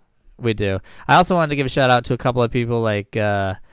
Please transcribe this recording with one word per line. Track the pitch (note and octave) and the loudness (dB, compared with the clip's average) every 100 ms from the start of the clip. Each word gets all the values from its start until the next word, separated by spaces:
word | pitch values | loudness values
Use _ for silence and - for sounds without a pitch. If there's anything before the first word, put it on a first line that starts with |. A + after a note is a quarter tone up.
| _ _ _ - | _ _ _ -6
We | A#2 | -4
do. | A2 G2+ F#2+ - - - | -2 -2 -4 -8 -8 2
I | |
also | D3 F3+ F3+ | 4 4 2
wanted | D3+ | 0
to | C#3+ | -2
give | C3 | -2
a | |
shout | - B2+ | 0 2
out | B2 - | 2 0
to | |
a | B2 | -2
couple | C3 B2 | -2 0
of | A#2 | 0
people | B2+ A#2 A#2 | 0 -2 0
like, | A2+ G#2 G2+ A2+ | 0 -2 -4 -2
uh, | G#2 G2+ G2 F#2+ - | -2 0 -2 -6 -14